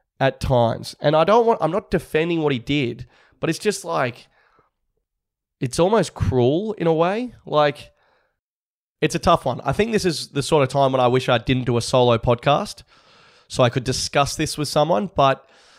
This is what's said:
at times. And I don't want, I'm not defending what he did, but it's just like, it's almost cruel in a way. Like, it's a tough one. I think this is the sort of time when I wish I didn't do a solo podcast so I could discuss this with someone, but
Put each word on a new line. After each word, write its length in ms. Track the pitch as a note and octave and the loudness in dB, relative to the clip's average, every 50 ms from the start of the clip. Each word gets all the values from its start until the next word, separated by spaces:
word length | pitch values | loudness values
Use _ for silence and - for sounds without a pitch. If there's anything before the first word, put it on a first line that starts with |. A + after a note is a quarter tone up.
| _ _ _ - | _ _ _ -2
at 200 | C3+ C3+ C3 - | -2 -2 -2 -2
times. 560 | - - C3+ A#2+ A#2 A2+ B2 - - - - - | -2 0 2 2 2 2 0 -4 -10 -14 -10 -4
And 160 | - D3 D#3 | 0 2 2
I 80 | D#3 E3 | 2 4
don't 220 | F3+ G#3 A#3+ A#3 | 4 4 4 4
want, 140 | A3+ A#3 - | 2 2 0
I'm 100 | D#3+ D#3 | 0 -2
not 200 | E3+ G#3+ - - | -2 -4 -4 -4
defending 500 | - F3 - - - D#3 E3 E3+ E3+ E3 | -4 -4 -4 -2 -2 -2 0 0 0 0
what 120 | D3+ D3 C#3 | 0 0 -2
he 40 | A#2 | -2
did, 480 | A2+ - C#3+ D3 C3+ B2 A2+ - - - _ _ _ _ _ _ | -4 -4 -2 -2 -2 -4 -6 -8 -14 -20 _ _ _ _ _ _
but 100 | - D#3 | -4 -4
it's 100 | D#3+ - | -4 -2
just 260 | - G#3 G3+ - - | -2 -4 -4 -4 -4
like, 420 | E3+ E3 D#3 C3+ A#2+ A#2 - - _ _ _ _ _ _ _ _ _ _ _ _ _ _ _ _ _ _ _ _ _ _ _ _ _ _ _ | -6 -4 -2 -2 -4 -6 -8 -16 _ _ _ _ _ _ _ _ _ _ _ _ _ _ _ _ _ _ _ _ _ _ _ _ _ _ _
it's 180 | D3+ B2 - - | -8 -6 -2 0
almost 380 | E3+ F#3+ A3+ A3 D#3+ - - | 0 2 2 2 0 -2 -4
cruel 580 | - - - C3 B2+ A#2+ B2 D3 E3+ G#3+ A3 - | -4 -4 -2 2 2 2 2 2 0 -2 -4 -6
in 140 | - E3+ E3 | -2 0 0
a 60 | D#3+ | 2
way. 420 | D#3 E3+ F3 G3+ A3+ B3 A#3+ - - - | 2 0 0 -2 -4 -6 -8 -12 -16 -10
Like, 460 | - D3+ D3+ D3 D3 - - - - _ _ _ _ _ _ _ _ _ _ _ _ _ _ _ _ _ _ _ _ _ _ | -4 0 2 2 2 0 -4 -10 -20 _ _ _ _ _ _ _ _ _ _ _ _ _ _ _ _ _ _ _ _ _ _
it's 120 | - D3+ - | -6 -4 -4
a 60 | D#3+ | -2
tough 260 | - F#3 E3+ - - | 0 2 2 2 2
one. 160 | C3+ A#2 B2 - | -2 -6 -6 -4
I 100 | C3+ C3+ | -4 -2
think 180 | - G#3 A#3 | 0 0 0
this 140 | A3 G3 E3+ | 0 -2 -2
is 240 | F#3 D3 - - - | -2 -4 -4 -6 -8
the 120 | - C#3+ | -6 -6
sort 220 | C3+ - E3 D3+ C3+ | -2 0 2 2 2
of 60 | B2+ | 2
time 240 | - C#3 C#3 C3 C3 | 0 0 0 2 2
when 80 | B2+ | 2
I 60 | B2 B2 | 2 2
wish 200 | B2 B2+ B2+ - | 2 2 2 2
I 80 | B2+ A#2 | 0 0
didn't 280 | A#2 - C3 B2+ A#2+ | 0 0 -2 -2 0
do 120 | B2+ A#2+ A#2 | -2 -2 -2
a 40 | |
solo 360 | - - - B2+ B2 A#2+ A#2 A2 | -2 0 2 4 4 4 4 2
podcast 640 | - B2+ A#2+ - - C#3 C#3+ E3+ G#3 - - - - _ _ _ _ _ _ _ _ _ _ _ _ - | 2 0 0 0 2 0 0 0 0 -4 -10 -16 -20 _ _ _ _ _ _ _ _ _ _ _ _ -8
so 120 | - - | -2 0
I 80 | B2+ A#2+ | 2 2
could 140 | - C#3 A#2 | 2 -2 -4
discuss 520 | C3+ B2 - - - - D3 C#3 - - | -4 -4 -4 -4 -2 0 0 0 0 -2
this 220 | - D#3 C#3 - - | -6 -6 -6 -6 -6
with 120 | D3 - | -6 -4
someone, 420 | - D#3 D3+ D#3+ F3+ G#3 G#3 F3+ - | 0 0 0 0 0 -2 -4 -4 0
but 320 | - C#3 C3+ C3 - - _ _ _ _ _ _ | 2 2 2 2 0 -6 _ _ _ _ _ _